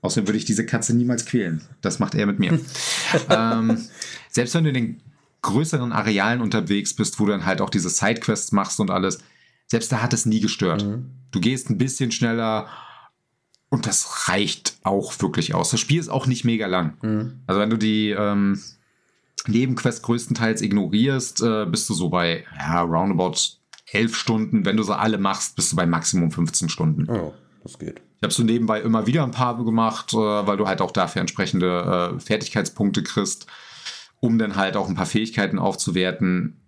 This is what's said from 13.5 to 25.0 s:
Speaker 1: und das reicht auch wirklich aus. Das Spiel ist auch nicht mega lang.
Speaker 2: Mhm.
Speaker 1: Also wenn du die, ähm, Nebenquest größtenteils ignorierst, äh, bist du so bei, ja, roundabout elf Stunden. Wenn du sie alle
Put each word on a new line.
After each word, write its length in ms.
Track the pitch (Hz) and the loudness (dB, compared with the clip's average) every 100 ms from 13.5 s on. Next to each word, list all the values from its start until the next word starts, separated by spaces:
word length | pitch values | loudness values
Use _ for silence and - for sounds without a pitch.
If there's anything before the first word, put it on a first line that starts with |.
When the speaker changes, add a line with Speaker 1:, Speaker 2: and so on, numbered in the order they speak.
| _ _ | _ _
Speaker 1:
und 180 | - - | -2 0
das 400 | - - - - | -2 -2 -4 0
reicht 480 | 92 104 - - - | 0 0 -2 -6 -4
auch 360 | 95 98 92 - | 0 0 -2 -2
wirklich 360 | 95 80 80 87 | -2 0 -2 0
aus. 160 | 85 | 0
Das 80 | 110 | 0
Spiel 200 | - 151 | 2 0
ist 100 | 165 | 0
auch 180 | 131 131 | -2 0
nicht 180 | 120 120 | 0 0
mega 220 | 113 104 | 0 0
lang. 300 | 92 82 - | 0 -2 -4
Speaker 2:
Mhm. 380 | 110 107 120 - - | -2 -2 -2 -10 -2
Speaker 1:
Also 120 | 95 | 0
wenn 100 | 107 | 2
du 60 | 113 | 2
die, 340 | 110 107 107 | 2 2 0
ähm, 500 | 101 104 101 101 98 - - _ _ _ _ _ - - | 0 0 2 2 0 -4 -20 _ _ _ _ _ -10 0
Nebenquest 560 | 110 131 120 127 113 | 2 2 0 -2 -2
größtenteils 580 | - 120 117 117 113 110 | -2 -2 0 0 2 0
ignorierst, 800 | 104 101 90 104 127 135 123 - | 0 0 2 2 2 2 -2 -2
äh, 240 | 117 110 104 | 0 0 2
bist 240 | 82 - | 2 2
du 60 | 98 | 0
so 140 | 90 | 2
bei, 340 | 87 85 82 - - | 2 2 0 -6 -10
ja, 220 | 71 85 | 0 2
roundabout 540 | 85 82 95 90 92 - - - _ - - | 4 2 2 2 2 2 -4 -4 _ -20 -4
elf 240 | 104 113 - | 0 0 0
Stunden. 500 | - 110 110 113 95 | 0 0 2 2 2
Wenn 120 | 104 | 2
du 60 | |
sie 120 | 101 | 0
alle 220 | 104 | 0